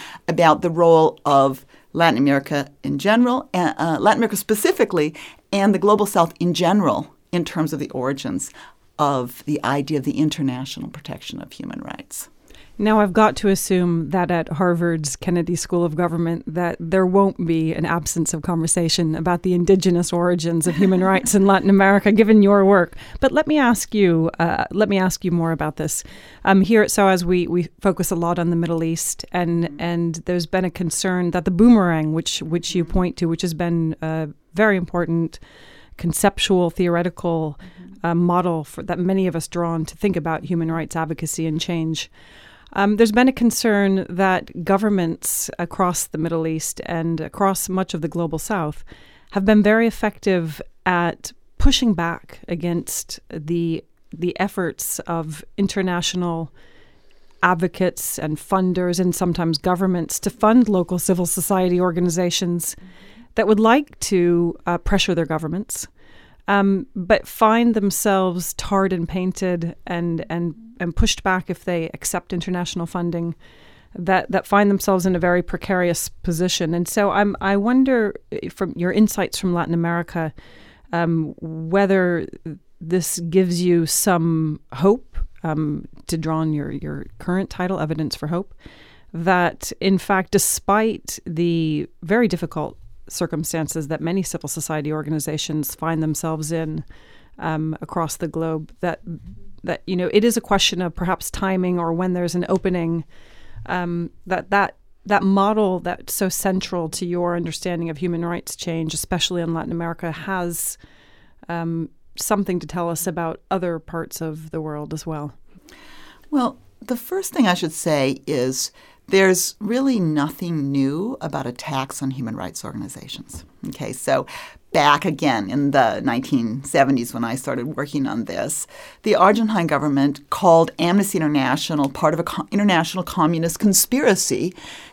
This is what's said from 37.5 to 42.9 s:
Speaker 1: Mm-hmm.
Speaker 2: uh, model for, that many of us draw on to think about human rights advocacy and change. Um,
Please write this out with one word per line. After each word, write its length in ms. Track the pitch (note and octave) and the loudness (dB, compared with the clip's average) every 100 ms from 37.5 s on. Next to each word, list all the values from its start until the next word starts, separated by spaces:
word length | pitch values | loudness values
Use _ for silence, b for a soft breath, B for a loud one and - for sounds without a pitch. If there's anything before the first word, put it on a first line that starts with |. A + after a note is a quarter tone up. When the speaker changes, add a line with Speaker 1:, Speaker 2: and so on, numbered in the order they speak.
| C#3+ | -8
Speaker 1:
Mm-hmm. 480 | F#3 - F3+ - E3+ | -18 -20 -20 -8 -2
Speaker 2:
uh, 80 | |
model 500 | E3+ F3 F3 F3+ E3 | 2 2 2 0 -2
for, 180 | D3 - | -6 -12
that 160 | D3+ D#3+ | -6 -2
many 280 | F3+ F#3+ F#3 | 0 0 0
of 80 | |
us 140 | E3 - | -2 -6
draw 240 | F3 E3+ | -4 -2
on 140 | E3 D#3 | -2 -6
to 100 | - | -4
think 180 | G3+ | -2
about 300 | F3 D#3+ D#3+ | -2 -2 -6
human 260 | D3+ E3+ E3 | -2 -2 0
rights 240 | E3 D#3 | -2 -4
advocacy 520 | E3 D#3+ D#3 D#3+ - D#3+ | -6 -4 -4 -6 -4 -2
and 120 | D#3 | -2
change. 520 | - E3+ D#3+ D#3 - b b b b b b | -2 -4 -2 -4 -8 b b b b b b
Um, 240 | - G3+ | 0 0